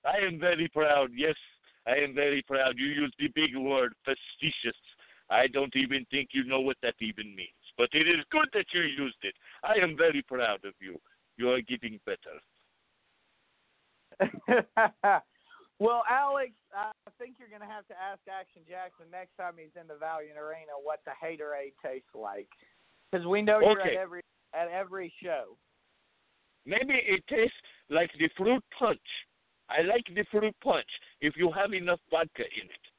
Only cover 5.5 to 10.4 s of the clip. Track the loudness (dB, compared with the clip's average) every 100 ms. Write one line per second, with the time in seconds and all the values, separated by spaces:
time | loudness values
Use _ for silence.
5.5 | 0 0 0 0 -2 -2 -4 -2 -4 -2
6.5 | 0 0 -2 -4 -4 -8 -8 -14 -14 -16
7.5 | _ -18 0 2 4 4 2 2 2 2
8.5 | 0 -2 -2 -2 -2 -6 -6 -10 -10 -20
9.5 | -10 0 2 2 4 4 4 -4 -2